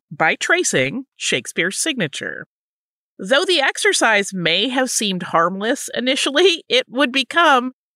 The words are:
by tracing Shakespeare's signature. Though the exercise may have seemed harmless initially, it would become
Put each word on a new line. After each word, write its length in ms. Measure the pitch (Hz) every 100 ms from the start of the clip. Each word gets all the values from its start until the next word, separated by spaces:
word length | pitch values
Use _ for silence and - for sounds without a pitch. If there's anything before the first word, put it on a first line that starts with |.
| _
by 280 | 151 160 180
tracing 680 | - 349 - 156 131 254 262 _
Shakespeare's 600 | - 135 - - 170 -
signature. 680 | 320 254 156 - 85 - - _ _ _ _ _ _ -
Though 260 | 190 269
the 160 | 370 339
exercise 720 | 277 - 415 359 240 202 202
may 360 | 185 160 175 254
have 200 | 254 254
seemed 360 | - 208 185
harmless 680 | - 165 170 196 220 277 -
initially, 680 | - 247 269 294 277 370 - -
it 180 | 247 -
would 220 | 247 285
become 640 | 269 247 330 320 262 254 - _